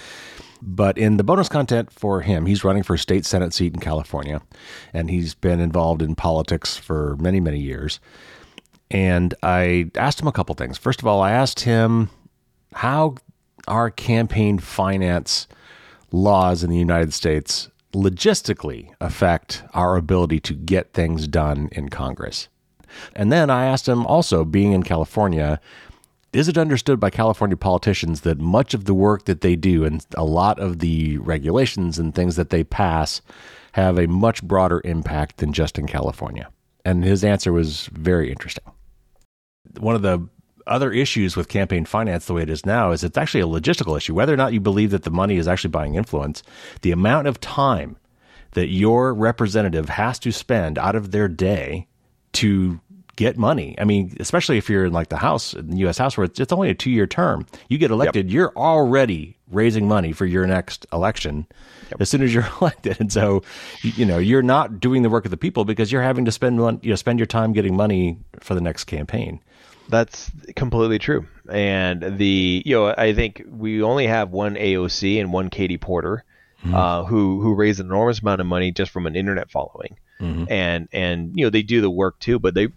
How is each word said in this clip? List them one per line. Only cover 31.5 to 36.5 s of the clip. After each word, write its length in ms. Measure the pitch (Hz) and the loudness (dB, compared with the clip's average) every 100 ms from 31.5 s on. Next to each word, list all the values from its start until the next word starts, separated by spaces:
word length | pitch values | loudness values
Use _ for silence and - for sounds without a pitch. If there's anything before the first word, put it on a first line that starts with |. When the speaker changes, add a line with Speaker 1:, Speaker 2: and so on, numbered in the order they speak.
| 104 131 - 87 82 | 2 0 0 -4 -2
Speaker 1:
and 160 | 80 | -4
things 220 | 76 90 85 | 0 -2 0
that 140 | 85 | 0
they 140 | 87 | 0
pass 580 | 78 - 95 80 78 - _ - - - - | -2 -2 0 0 -2 -6 _ -20 -20 -20 -10
have 260 | - 95 90 | 0 2 4
a 80 | 85 | 2
much 380 | 90 113 113 | 2 0 0
broader 380 | 85 95 92 85 | 0 2 2 0
impact 540 | - 82 76 76 76 - | -2 -4 -4 -4 -4 -4
than 160 | 76 | -4
just 260 | 73 76 - | 0 -2 -2
in 80 | 73 | -6
California? 600 | - 67 - - - - | -4 -4 -6 -10 -12 -14